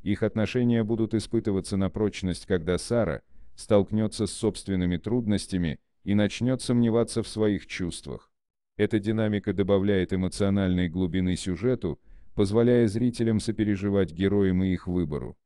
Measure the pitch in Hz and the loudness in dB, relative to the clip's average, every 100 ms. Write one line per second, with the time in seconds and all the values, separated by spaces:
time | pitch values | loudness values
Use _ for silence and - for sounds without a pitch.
0 | - 101 107 110 104 127 120 117 107 113 | -4 -2 -2 0 -2 0 2 2 0 -2
1 | 110 110 - 113 107 95 - 98 95 101 | 0 -2 -2 -2 0 -2 -2 -2 -2 0
2 | 104 - 92 87 - 92 82 90 - 120 | -4 -2 -6 -6 -2 -2 0 -2 0 0
3 | 98 64 _ - - - - 104 95 107 | 0 -4 _ -20 -18 -18 2 4 4 0
4 | 107 - 104 - 110 95 - 95 90 87 | -2 -2 -4 -2 -4 -2 -4 0 0 -2
5 | 104 123 110 101 - 95 85 - _ _ | -2 -2 0 -2 0 -2 -2 -4 _ _
6 | - 101 104 - 120 131 - 120 117 113 | -2 2 2 0 -2 -2 0 2 2 2
7 | 113 - 107 110 107 98 - - 90 - | 0 -2 -6 0 0 0 -4 -8 -8 -8
8 | - 58 _ _ _ _ _ - 104 107 | -12 -14 _ _ _ _ _ -2 0 0
9 | 101 110 110 104 101 95 95 101 98 98 | 0 0 0 0 -2 -2 2 4 4 2
10 | 87 92 92 - 101 98 95 90 90 85 | 2 0 -2 0 0 2 2 2 0 0
11 | 92 90 90 90 95 85 117 123 87 69 | 0 0 0 0 -4 -2 0 0 -2 -6
12 | - - - - 101 107 120 120 117 101 | -12 -20 -12 -2 2 4 4 6 4 2
13 | 123 117 113 110 104 107 104 98 101 98 | 0 0 0 0 -2 0 0 0 2 2
14 | 90 80 95 101 95 92 95 90 - 90 | 0 0 2 4 4 4 2 0 -2 -2
15 | 82 73 60 - | 0 -4 -6 -14